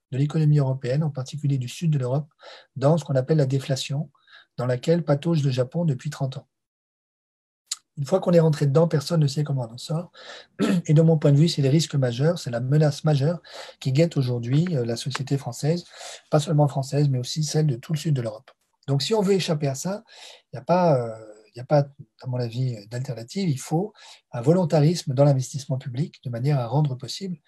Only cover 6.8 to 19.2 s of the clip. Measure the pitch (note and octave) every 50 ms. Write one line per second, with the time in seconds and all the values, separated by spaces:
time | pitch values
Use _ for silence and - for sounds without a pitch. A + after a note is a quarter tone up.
6.8 | _ _ _ _ _ _ _ _ _ _ _ _ _ _ _ _ _ _ - -
7.8 | _ _ _ D3+ C#3 - F#3 F#3+ - F#3 E3+ E3+ D#3+ D#3+ D3 - D3+ C#3+ C3+ D#3+
8.8 | E3+ E3 - C#3+ - - F3 D#3+ D3 C3+ - D#3 D3 D3+ C#3 C3 A#2+ A2+ A#2 B2
9.8 | - - D#3+ E3 F3+ - _ - - - - - - _ _ - G3+ A3 G3 F3
10.8 | - - D3+ D#3 E3 D#3+ E3 D3+ - D3 C#3+ C#3 D#3+ E3+ - - C3+ C3 C#3 E3+
11.8 | D3+ - - C#3 C3 B2 A#2 A#2+ C#3+ E3 F3+ - - C3 A#2 A#2 B2+ B2+ C#3+ D3+
12.8 | D#3 D3 C#3+ - - D#3 D3+ C3+ C3+ D#3+ F3 - - - - - - - - _
13.8 | - C#3 C3 D3 E3+ E3+ - D3 B2+ B2 B2 A#2+ A#2 A#2+ C3 D3+ F3 F#3 E3 B2+
14.8 | A#2+ A#2 A#2 - - C#3+ B2+ - C3 - C#3+ C3+ - B2 A#2+ - - D3 E3+ F3
15.8 | - - - - - - - - _ _ - D#3 D3 F#3+ D#3 D3 D3 C3+ - D3
16.8 | C3 - C#3 C#3+ D3+ C#3+ C3 B2 B2 - - D#3 D#3 D3 - D#3 D#3 D3 B2 A#2+
17.8 | - - E3 D3 - E3 D3 C3 A2+ A2 G#2+ A2 - - _ _ _ _ _ _
18.8 | _ C#3+ C#3 C#3 - - A3+ G#3+